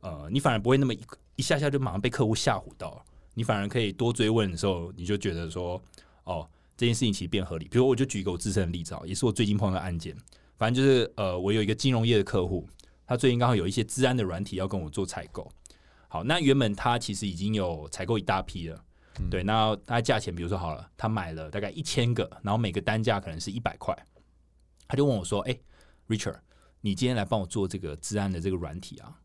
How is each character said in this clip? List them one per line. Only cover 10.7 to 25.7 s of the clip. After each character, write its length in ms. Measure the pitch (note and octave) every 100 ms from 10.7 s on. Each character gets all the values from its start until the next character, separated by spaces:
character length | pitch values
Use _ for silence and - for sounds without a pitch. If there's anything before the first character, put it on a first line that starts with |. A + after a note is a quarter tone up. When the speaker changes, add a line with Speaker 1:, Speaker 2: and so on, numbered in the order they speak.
Speaker 1:
正 100 | B2
就 60 | C3+
是， 240 | C3 A#2 -
呃， 240 | G2 F2+
我 140 | F#2
有 80 | G#2+
一 40 | G#2+
个 100 | A2
金 180 | C#3
融 120 | B2 A2+
业 120 | A2+
的 60 |
客 240 | G2 G#2+ F2+
户， 200 | F2+ - - - _ _
他 100 | B2
最 140 | C3+
近 80 | A#2+
刚 100 | B2
好 80 | A2+
有 120 | F2
一 40 |
些 120 | G2+
资 200 | A2+ -
安 140 | B2+ B2+
的 60 |
软 200 | G2 E2+
体 120 | G2+ F2+
要 120 | F#2+
跟 140 | G2
我 80 | D#2+
做 160 | D2 F#2
采 220 | - D#2
购。 160 | - - - - - _ _ -
好， 160 | D#2+
那 160 | G2+ E3+
原 180 | C#3+ C3+
本 160 | A#2
他 240 | G2+ A#2+ A#2+
其 160 | -
实 140 | G2 G#2
已 80 | E2+
经 180 | G2
有 340 | G#2+ F2+ E2 D2+
采 140 | -
购 140 | F#2 A2+
一 40 |
大 180 | F2+ F#2+
批 260 | - F#2+ E2
了。 160 | D#2+ - _ _ -
Speaker 2:
嗯。 100 | F2+
Speaker 1:
对， 140 | F2+
那 320 | F#2+ A2 A2 G#2+ -
他 140 | A#2+
价 180 | A#2 A#2
钱， 160 | G#2+
比 80 | E2+
如 60 | E2+
说 100 | F#2+
好 160 | E2+
了， 160 | D2+ - _
他 140 | A2+
买 240 | A2 F2
了 160 | D#2+ D#2
大 80 | G2+
概 100 | G2+
一 100 | -
千 320 | - - A#2+
个， 160 | A#2+ - -
然 100 | G2+
后 60 | G#2+
每 140 | A2
个 80 | F2
单 220 | F#2 A2
价 180 | A2 G#2
可 100 | G2
能 100 | E2
是 120 | -
一 80 | A2
百 160 | A#2 -
块。 180 | - - - _ _ _ _ _ _ _ -
他 80 | -
就 100 | C#3+
问 100 | A#2
我 80 |
说 180 | F2 G2+ A2+
：“哎， 80 | A#2+ -